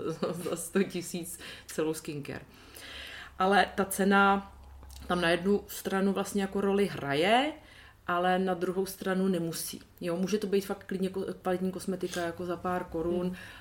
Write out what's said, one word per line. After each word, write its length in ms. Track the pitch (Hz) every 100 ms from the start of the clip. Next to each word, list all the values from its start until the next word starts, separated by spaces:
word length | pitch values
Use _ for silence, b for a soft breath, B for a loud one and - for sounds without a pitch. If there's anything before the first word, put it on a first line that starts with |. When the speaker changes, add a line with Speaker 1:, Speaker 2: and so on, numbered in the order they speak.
| -
Speaker 1:
za, 220 | 156 175
za 220 | 170 - 175
sto 280 | - 196
tisíc 560 | 185 180 175 175 165 - B B B
celou 260 | - 156
skincare. 480 | 160 - 147 - - - B B B B B B B B -
Ale 260 | 190 202 - -
ta 100 | 190
cena 680 | - 196 196 196 196 196 - - - - - -
tam 140 | 175
na 80 | 170
jednu 320 | 170 185 202 -
stranu 460 | - 190 190 196
vlastně 280 | 190 196 202
jako 200 | 190 196
roli 240 | 196 196 196
hraje, 680 | 143 143 143 185 240 294 302 B B B B -
ale 320 | 175 180 185
na 140 | 190
druhou 320 | 180 185 180 190
stranu 420 | - 190 185 190
nemusí. 540 | 175 165 160 - - - -
Jo, 160 | 175 170
může 200 | 185 208
to 100 | 190
být 180 | 196 196
fakt 180 | 196
klidně 260 | - 190 185
ko-, 240 | 185 185 180
kvalitní 300 | 185 180 185
kosmetika 500 | 180 - 185 180 180
jako 240 | 170 170 175
za 120 | 170
pár 260 | 185 180
korun, 380 | 175 165 170 185 180
Speaker 2:
Hmm. 80 | 185 B B